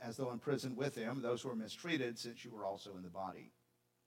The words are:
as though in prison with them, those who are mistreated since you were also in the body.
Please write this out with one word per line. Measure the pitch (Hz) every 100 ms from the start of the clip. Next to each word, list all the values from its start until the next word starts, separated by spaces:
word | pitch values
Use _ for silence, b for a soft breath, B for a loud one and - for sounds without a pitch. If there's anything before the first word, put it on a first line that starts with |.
as | 127 127
though | 127
in | 120
prison | 147 135 131
with | 123 139 131
them, | 110 135
those | 123 120
who | 135
are |
mistreated | 117 107 - 170 160 123 113
since | 123 117
you | 131
were | 110
also | 98 98 101 92
in |
the | 90
body. | 92 92 78 - - _ _ _ _